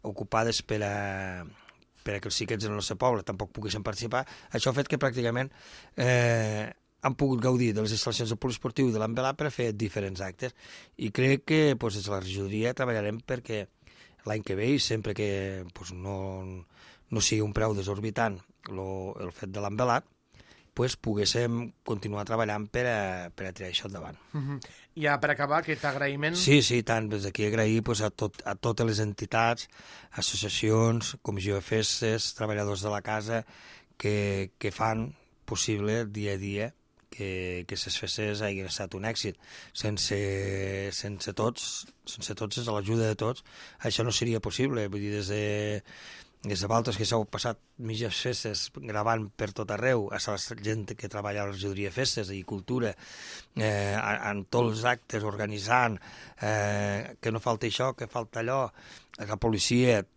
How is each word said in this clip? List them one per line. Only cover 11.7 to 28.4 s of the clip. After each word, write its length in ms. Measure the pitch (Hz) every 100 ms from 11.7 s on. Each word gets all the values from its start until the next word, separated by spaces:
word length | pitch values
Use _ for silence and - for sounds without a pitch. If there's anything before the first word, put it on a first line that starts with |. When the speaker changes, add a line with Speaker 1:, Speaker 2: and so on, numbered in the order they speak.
Speaker 1:
pues, 220 | 127 117 104
des 60 | 98
de 60 |
la 80 | 101
regidoria 480 | 92 98 98 107 117 127
treballarem 400 | 127 113 104 113 -
perquè 380 | 127 - 110 98 _ - - - _
l'any 200 | - 107 101
que 80 |
ve, 140 | 98 113 143
i 20 |
sempre 320 | - 113 107
que, 520 | 98 104 98 95 95 90
pues, 160 | - 90
no, 680 | 90 95 98 95 95 95 92 85 - - - _
no 100 | 110
sigui 220 | - 110
un 100 | 107
preu 220 | 98 110
desorbitant 640 | 104 95 101 110 104 117 95 - _ -
lo, 460 | 95 95 95 92 -
el 140 | 98
fet 160 | - 98
de 80 | 98
l'envelat, 460 | 101 107 123 120 - _ _ - - - _
pues, 220 | - 123
poguéssim 800 | - - 104 101 117 120 117 120 -
continuar 380 | - 107 107 104
treballant 440 | 101 113 110 104 104
per 160 | - 123
a, 140 | 113 98 92 87
per 140 | - 95
a 40 |
tirar 200 | 92 92
això 180 | 87 101
endavant. 260 | 95 80 78 -
Speaker 2:
Mhm. 280 | 151 135 139 - - -
I 80 | - 147
ja 100 | 143
per 140 | 147
acabar, 260 | 143 143 151
aquest 240 | 165 151
agraïment. 520 | 147 139 139 143 151 175
Speaker 1:
Sí, 240 | 180 143
sí, 220 | 120 120 110
tant. 240 | 113 110
Des 160 | 104 98
d'aquí 180 | 95 104
agrair, 340 | 110 110 110
pues, 180 | 107 107
a 100 | 107
tot, 280 | - 107 -